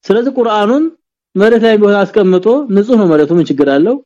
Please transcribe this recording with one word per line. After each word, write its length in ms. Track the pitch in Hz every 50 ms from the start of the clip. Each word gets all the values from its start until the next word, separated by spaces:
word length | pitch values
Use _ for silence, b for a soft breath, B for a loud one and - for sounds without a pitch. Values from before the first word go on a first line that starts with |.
| _
ስለዚህ 260 | - 196 220 240 269 269
ቁርአኑን 500 | 262 233 233 214 214 208 208 247 285 320 330 320 _ _ _ _ _ _ _ _
መሬት 260 | 185 196 220 233 226
ላይ 140 | 220 226 220
ቢሆን 200 | 214 208 202 202
አስቀምጦ 500 | 202 196 196 - 220 202 185 185 180 180 214 233 285 294 240
ንጹህ 260 | 196 196 208 226 262
ነው 120 | 220 208 175
መሬቱ፣ 240 | 160 151 151 143
ምን 140 | 170 175 160
ችግር 220 | - 151 135 143 139
አለው? 260 | 139 139 160 208 254 285 -